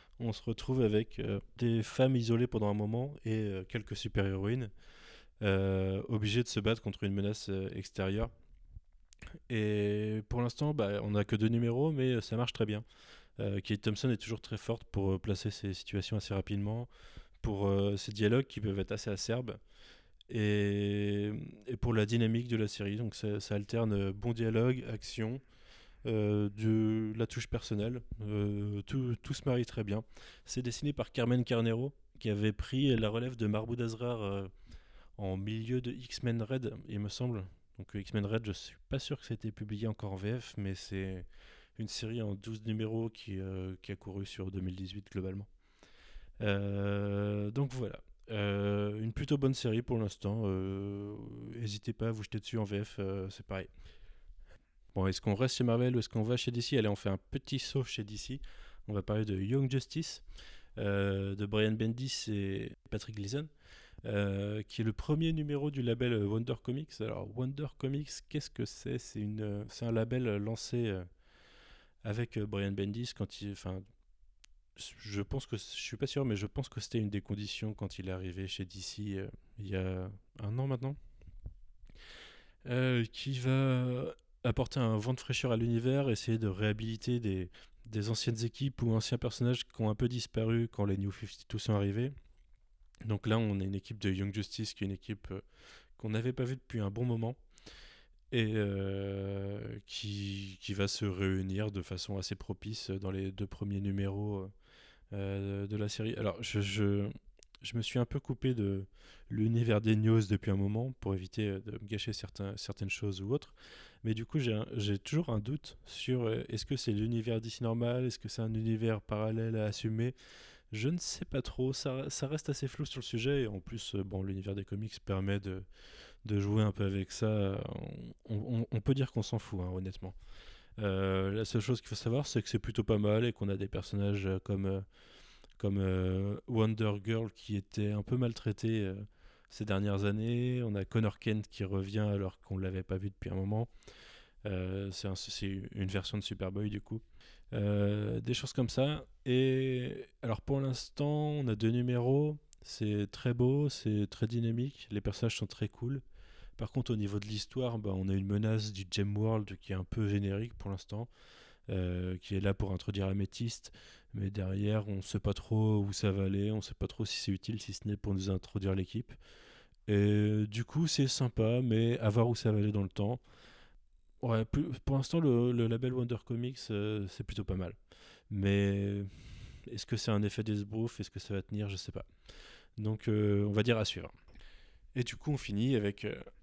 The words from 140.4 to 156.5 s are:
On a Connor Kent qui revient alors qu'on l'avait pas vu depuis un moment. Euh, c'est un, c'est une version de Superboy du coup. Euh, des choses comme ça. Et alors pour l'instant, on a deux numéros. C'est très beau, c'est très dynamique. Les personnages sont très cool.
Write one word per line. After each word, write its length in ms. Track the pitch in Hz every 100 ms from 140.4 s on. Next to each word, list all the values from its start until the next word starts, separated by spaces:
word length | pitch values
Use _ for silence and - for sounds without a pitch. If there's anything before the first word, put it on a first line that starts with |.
| 123 123
On 100 | 117
a 100 | 101
Connor 360 | - 113 107 -
Kent 280 | 117 107 -
qui 160 | -
revient 360 | 95 98 95 107
alors 400 | 104 101 92 -
qu'on 160 | - 95
l'avait 260 | 92 95
pas 140 | - 95
vu 140 | 98
depuis 180 | - 95
un 60 | 95
moment. 340 | 95 107 117 - - - - - - - 104
Euh, 440 | 92 92 98 98
c'est 160 | - 101
un, 80 | 92
c'est 460 | 113 - 98 98 -
une 160 | - 92
version 280 | 98 - 104
de 60 |
Superboy 460 | - 98 95 101 104
du 120 | 104
coup. 200 | - 113 - - - - -
Euh, 640 | 117 101 104 101 104 104 113
des 140 | 113
choses 180 | 120 131
comme 180 | - 117
ça. 360 | - 139 151 - - 131
Et 800 | 127 131 131 131 127 127 - - -
alors 180 | 117 107
pour 180 | - 139
l'instant, 680 | 135 123 - - 147 151 151
on 180 | 147 127
a 80 | 107
deux 140 | 113
numéros. 640 | 120 123 123 120 143 151 147 - -
C'est 480 | - - 107 104 101
très 220 | - 123
beau, 360 | 120 127 143 147
c'est 380 | - 107 104 101
très 160 | - 113
dynamique. 640 | 120 117 117 135 - -
Les 120 | 104
personnages 360 | 110 - 117 -
sont 80 | 104
très 240 | - 107
cool. 320 | - 120 135 - - - - -